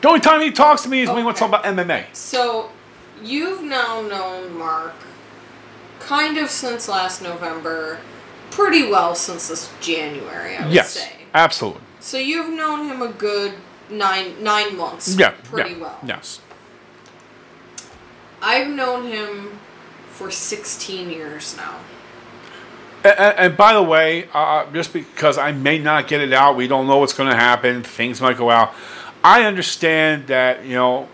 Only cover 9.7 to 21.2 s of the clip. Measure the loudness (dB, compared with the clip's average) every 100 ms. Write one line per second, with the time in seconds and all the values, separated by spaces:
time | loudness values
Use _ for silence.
9.7 | -12 -6 -6 -6 -10 -12 -12 -10 -8 2
10.7 | 2 2 -4 -12 -14 -4 2 2 2 -6
11.7 | -8 -18 -20 -10 -6 -4 -4 -4 -4 -4
12.7 | -4 -6 -8 -8 -6 -6 -4 -6 -8 -20
13.7 | -20 -14 -4 -2 -2 -4 -8 -2 -2 -2
14.7 | -4 -8 -8 -6 2 2 2 -12 -6 -6
15.7 | -6 -14 -14 -12 -12 -12 -18 -20 -20 -20
16.7 | -20 -20 -20 -20 -20 _ -20 -20 -20 -20
17.7 | -20 -20 -20 -20 -20 -20 -8 0 0 0
18.7 | -4 -4 -4 -6 -8 -8 -10 -14 -18 -20
19.7 | -20 -20 -20 -20 -16 -12 -8 -8 -8 -8
20.7 | -10 -10 -10 -10 -10